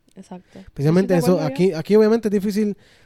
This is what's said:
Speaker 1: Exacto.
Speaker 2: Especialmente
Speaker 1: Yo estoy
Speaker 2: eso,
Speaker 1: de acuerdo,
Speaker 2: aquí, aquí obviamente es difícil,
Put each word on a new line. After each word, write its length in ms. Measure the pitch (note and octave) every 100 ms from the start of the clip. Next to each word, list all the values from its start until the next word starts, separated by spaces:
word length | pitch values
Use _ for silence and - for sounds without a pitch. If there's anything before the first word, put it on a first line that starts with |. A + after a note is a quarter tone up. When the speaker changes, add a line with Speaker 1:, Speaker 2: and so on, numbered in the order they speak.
| _ -
Speaker 1:
Exacto. 420 | F#3+ F3+ - F#3+
Speaker 2:
Especialmente 540 | G3 - C#3+ F3 F#3+
Speaker 1:
Yo 60 | F3
estoy 140 | E3 F3+
Speaker 2:
eso, 40 |
Speaker 1:
de 60 | D#3
acuerdo, 80 | - F#3
Speaker 2:
aquí, 40 | D#3+
aquí 180 | D#3+ G#3+
obviamente 320 | G#3+ A3+ A3
es 20 |
difícil, 440 | G3+ G3+ G3+ G#3 G3 _ _